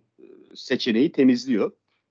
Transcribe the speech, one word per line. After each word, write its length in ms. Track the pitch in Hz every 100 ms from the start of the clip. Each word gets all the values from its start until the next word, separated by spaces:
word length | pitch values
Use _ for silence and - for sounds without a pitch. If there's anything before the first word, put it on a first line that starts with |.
| _ _ 64 - - -
seçeneği 560 | - 127 - 110 156
temizliyor. 600 | - 131 120 135 107 - - _ _ _